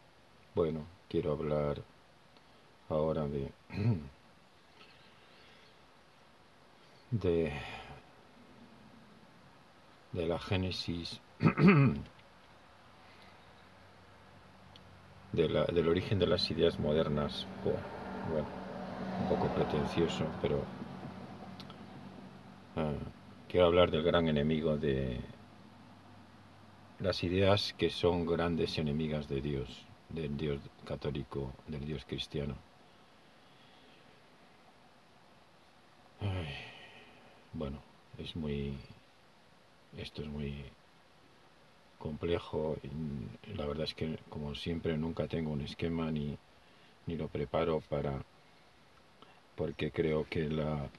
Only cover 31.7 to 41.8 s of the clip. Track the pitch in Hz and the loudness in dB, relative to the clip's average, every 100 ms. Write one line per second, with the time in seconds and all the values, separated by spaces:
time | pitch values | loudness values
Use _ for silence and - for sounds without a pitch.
31.7 | 73 73 73 - - - 76 71 67 - | -8 -6 -8 -6 -8 -6 -4 -4 -6 -14
32.7 | - - - - - - - - - - | -20 -20 -20 -20 -20 -20 -20 -20 -20 -20
33.7 | - - - - - - - - - - | -20 -20 -20 -20 -20 -20 -20 -20 -20 -20
34.7 | - - - - - - - - - - | -20 -20 -20 -20 -20 -20 -20 -20 -20 -20
35.7 | - - - - - 101 92 76 67 - | -20 -20 -20 -20 -4 -2 -2 -4 -8 -12
36.7 | - - - - - - - - 82 71 | -16 -20 -20 -20 -20 -20 -20 -12 -6 -6
37.7 | 71 - - - - 80 87 76 71 69 | -6 -12 -20 -20 -12 -8 -4 -2 -2 -2
38.7 | 69 - - - - - - - - - | -6 -10 -20 -20 -20 -20 -20 -20 -20 -20
39.7 | - - - - - 73 73 71 71 67 | -20 -16 -12 -10 -8 -8 -4 -4 -6 -10
40.7 | - - - - - - - - - - | -18 -20 -20 -20 -20 -20 -20 -20 -20 -20
41.7 | - | -20